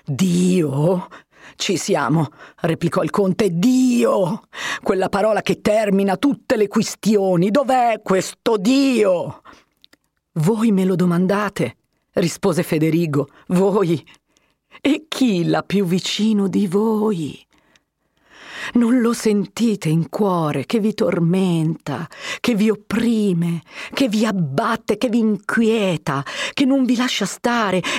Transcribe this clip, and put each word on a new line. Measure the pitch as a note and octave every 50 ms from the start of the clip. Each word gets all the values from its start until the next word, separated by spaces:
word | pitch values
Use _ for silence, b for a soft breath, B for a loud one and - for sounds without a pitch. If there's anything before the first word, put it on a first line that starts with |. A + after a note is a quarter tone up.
| b
"Dio? | b C#3 A#2 F#3+ F#3 F3 F3 F3+ F#3 F3+ F#3 D#3 C#3+ C3+ C#3+ D3+ F3 F#3+ F3+ F#3 B B B B B B B B B B
Ci | B - - F#3+
siamo", | C#3 - - F#3+ D#3 C#3+ A#2 D3+ E3 D3+ - B B B B B B -
replicò | - D#3+ - - D#3+ - F#3 F3
il | D#3
conte. | - - G3+ F#3+ F#3 - A3+ F#3+
"Dio! | E3 E3+ F3+ B3+ B3+ B3+ C4 B3+ A#3+ A#3+ A#3 G#3+ A3 G#3+ F#3+ D#3 G#3 - - _ B B B B B B B
Quella | - G3 F#3 F#3+ F3
parola | - G3+ G3+ A3 G#3+ G3
che | - - G3 -
termina | - A3 G#3 A3 A3 G3+ F#3+ G3 G3 G3 F#3
tutte | - - C#4+ A#3 - - - C4
le | A3 G#3
quistioni. | G3 - A3+ G3+ - - - - G3 A3 G3+ F#3+ F#3+ F#3 E3+ F3 G#3+
Dov'è | G3+ D4 C#4 A3+ C4 B3+ A#3+ A#3+ A3 G#3+ -
questo | - F#3+ F#3+ F3 - - - - A#3+ A3+
Dio?" | G#3+ F3+ A3 C4 C#4 C#4 C4+ B3+ A3+ G#3 G3 F3+ E3+ C3 D3+ - - B B B B B B B _ _ _ _ _ _ _ _ _ _ _ -
"Voi | E3+ D3 F3+ A#3 G#3+ A3+ A#3 G3+
me | F#3+ F#3+
lo | F#3 F#3+
domandate?", | E3 F#3 F3+ E3+ E3+ F#3 F#3 G3 G3+ G#3+ G3 - - D3 A#2 - _ _ _ _ _ _ _ -
rispose | - F3+ D#3+ - - - G3 D#3+ D3+ E3
Federigo. | - F3 D#3 D3+ D#3+ D#3+ E3 F3 D#3+ C#3 C#3+ C3+ - b b b b
"Voi? | F#3 F3+ F#3+ G3+ F#3 G#3+ G3 E3 E3+ C3 - B B B _ _ _ _ _ _ _ _ _ _ B B
E | B C#4+ D#4 D4+ D#4
chi | - - - C4 B3 G3 F3 E3+
l'ha | D#3+ D#3 D#3 -
più | - E3+ G3+ G3+
vicino | E3+ F3+ F#3 - - - - G#3 A3 A3 G3+ G3 F#3+
di | E3 G3 G3+
voi? | F#3 D#3 G3+ G#3+ A3+ A3 G#3+ G#3+ A3 G#3+ E3+ D#3 C3 - - _ _ b b b b b b b b _ _ B B B B B B B B B B B B B B B
Non | B3 A#3+ A3+ B3 B3+
lo | A3 A#3 A#3
sentite | - - A3 G#3 G#3 F#3 - - - A3+ A#3 G#3 - - D#3+
in | D#3 E3 D#3+ -
cuore | - - G#3+ G3 F3+ F3 D#3+ D3+ D3 C#3+ B2
che | - - A#3
vi | G3 A3 G3+
tormenta, | - A3 F#3 D#3 E3+ E3+ E3 F3 F#3+ G3 F#3 E3+ E3 D#3 D#3+ E3 - - - C#3 A#2 E3 - B B B B B B
che | B - B3
vi | F#3+ G#3+ A3
opprime, | G#3 G#3 - - G3 A3+ A#3 A#3 A#3 A3 G#3 G3+ F3+ E3 E3+ E3+ E3+ E3 - B B B B B B
che | - C#4 B3
vi | G3 G#3+ F#3+
abbatte, | A3 G3 G3 E3 C#3 C3+ C#3+ A3+ A3 A3+ A3+ - - G#3+ G#3
che | - B3+
vi | G#3+ A#3+
inquieta, | A3 A3 G#3+ E3+ - - - G#3 A#3 G#3+ A3+ A#3 G#3 F#3 F3 D3 - - C#3 C#3 D3 B B B B B B
che | - C#4+
non | B3+ C#4 C#4 B3+
vi | A3 B3+
lascia | A3 B3 B3+ - - G#3
stare | F3+ - - - A#3+ A#3+ A#3 A3 G3 F#3 F#3 E3+ B B